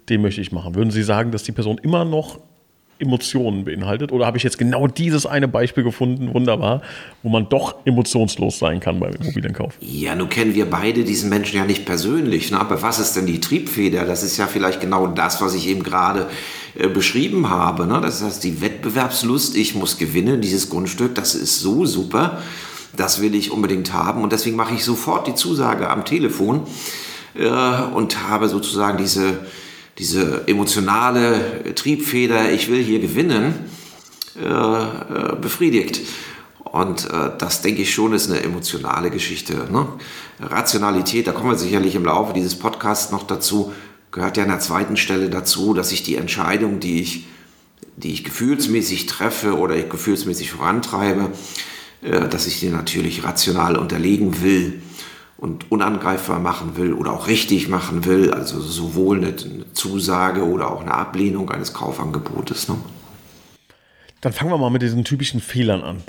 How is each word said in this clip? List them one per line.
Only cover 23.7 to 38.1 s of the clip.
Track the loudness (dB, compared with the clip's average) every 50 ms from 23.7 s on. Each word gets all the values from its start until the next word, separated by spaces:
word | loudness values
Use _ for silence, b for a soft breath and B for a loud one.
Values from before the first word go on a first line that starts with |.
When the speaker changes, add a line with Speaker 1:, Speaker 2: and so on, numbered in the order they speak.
| 2 0 0 -2 -2
Speaker 2:
haben. | 0 0 0 0 0 0
Und | 2 0
deswegen | 0 0 0 0 0
mache | 0 0 0
ich | -2 0
sofort | 0 0 0 0 0 0 0 0
die | -2 -2
Zusage | -2 0 0 0 2 2 2 2 0 0 0
am | 0 -2 -2
Telefon, | 0 0 2 2 2 2 2 2 2 2 2 0 B B B B B B B B B B B B B B
äh, | 0 2 2 4 4 2 2 2 0 0 -2 0
und | -2 0 0 -2 -4 -2 0
habe | 0 2 2 2
sozusagen | 2 0 -2 -2 0 0 2 2 2 0
diese, | 0 0 2 2 2 2 0 -2 B B B B B B B B B B B -8
diese | -6 -2 0 2 2 2 0 0 0 2
emotionale | 2 2 2 2 2 2 2 2 2 4 4 4 4 4 4 4 4 2 2 0 -4 -6 -6 -6 -6
Triebfeder, | -2 0 0 0 0 0 0 2 2 2 4 4 4 4 4 2
ich | 2 2 2
will | 2 2
hier | 4 2 2 2
gewinnen, | 2 2 2 2 2 4 4 4 2 2 0 -2 B B B B B B B B B B B B -14 -14 -10 -6
äh, | -4 0
äh, | 2 2 2 2 2 2 0 -2 -6 -8 -8 -6 -4 -4 -2 -2 -2 -4
befriedigt. | -4 -4 -2 2 2 4 4 4 2 2 -2 -6 B B B B B B B B B B B -16 -14
Und, | -4 -2 0 0 0 0 -4 -4 -4
äh, | -2 -2 -2 -2 -2 -4
das, | -4 -4 -2 0
denke | 0 0 0 2
ich | 0 0 2
schon, | 2 2 2